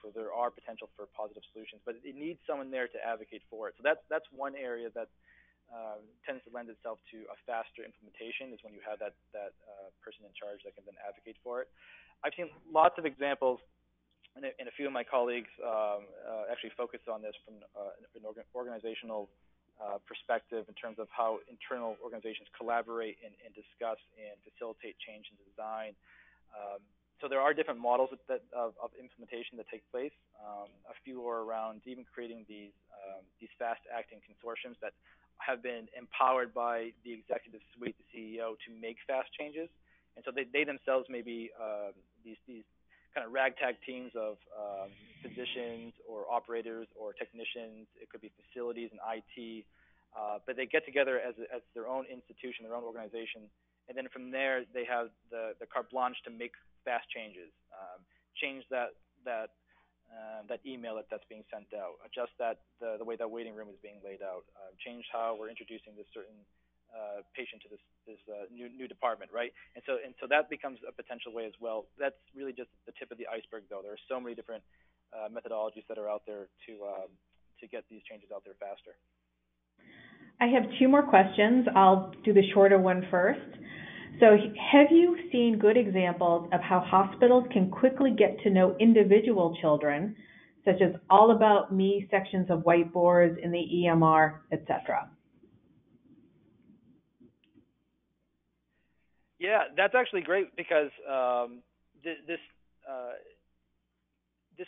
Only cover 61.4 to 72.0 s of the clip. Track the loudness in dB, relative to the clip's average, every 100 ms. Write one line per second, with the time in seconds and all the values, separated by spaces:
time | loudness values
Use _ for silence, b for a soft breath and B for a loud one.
61.4 | -18 -18 -16 -12 -12 -14 -16 -12 -12 -8
62.4 | -8 -8 _ _ -12 -10 -10 -10 -8 -10
63.4 | -12 -14 -18 -20 -20 -20 -18 -12 -12 -12
64.4 | -14 -20 -20 -20 -18 -18 -12 -6 -6 -6
65.4 | -12 -16 -18 -20 -20 -20 -20 -20 -20 _
66.4 | _ _ _ _ _ -16 -14 -14 -14 -14
67.4 | -16 -16 -20 -20 _ _ -20 -20 -16 -16
68.4 | -16 -18 -18 -16 -18 -6 -6 -6 -8 -10
69.4 | -10 -12 b -14 -8 -8 -8 -12 -2 0
70.4 | 0 -8 -12 -14 -18 -18 -16 -16 -14 -12
71.4 | -12 -12 -10 -10 -12 -10